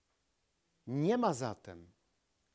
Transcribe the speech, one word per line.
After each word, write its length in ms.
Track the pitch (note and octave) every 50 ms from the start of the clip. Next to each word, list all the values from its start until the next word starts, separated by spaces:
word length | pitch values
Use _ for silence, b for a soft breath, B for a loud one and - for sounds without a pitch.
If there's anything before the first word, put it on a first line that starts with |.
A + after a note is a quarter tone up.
| _ _ _ _ _ _ _ _ _ _ _ _ _ _ _ _ _
Nie 320 | - B2 C#3+ D3+ F3+ A#3 B3
ma 160 | A#3+ G#3 D3+
zatem 560 | A#2 C3 A2+ G2+ - - G2 F2+ E2+ E2+ F2+ - _ _ _ _ _ _ _ _ _ _ _ _